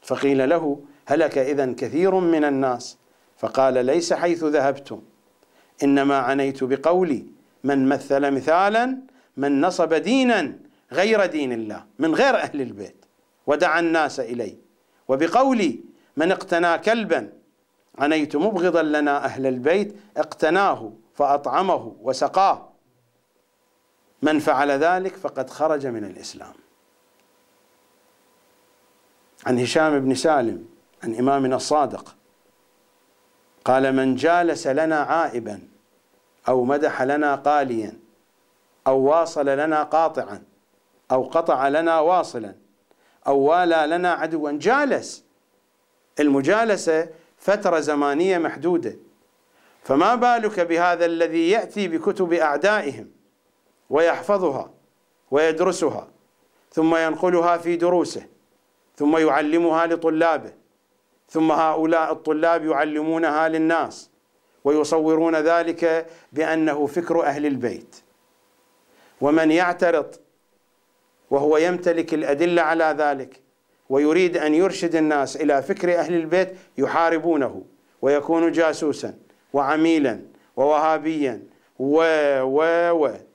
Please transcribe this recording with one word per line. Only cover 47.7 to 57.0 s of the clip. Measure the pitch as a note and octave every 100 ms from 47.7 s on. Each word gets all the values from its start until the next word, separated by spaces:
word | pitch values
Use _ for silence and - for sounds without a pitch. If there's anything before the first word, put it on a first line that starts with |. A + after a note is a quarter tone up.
| E3
زمانية | D3 D3 C#3+ C#3+ F#3 F3+
محدودة، | F3 - D#3 E3+ A#2+ - - _ _ _ _ _ _ _
فما | - C3+ F#3 A#3+
بالك | A#3+ A#3+ G#3+ G#3
بهذا | E3+ E3 F3 E3+ E3+
الذي | E3 E3 E3 E3
يأتي | A3 - - F#3+
بكتب | D#3+ G3 G#3 F3+
أعدائهم | E3+ D#3+ C#3+ F#3+ G#3+ D3 B2 G2+ _ _ _ _ _ _ _ _
ويحفظها | C3+ E3 C#3+ - G3+ F3+ C3 F#2 - _ _ _ _ _
ويدرسها، | C#3 D#3+ D#3+ F3+ F3 D#3 G2+ F2 _ _ _ _ _ _
ثم | - D#3+
ينقلها | E3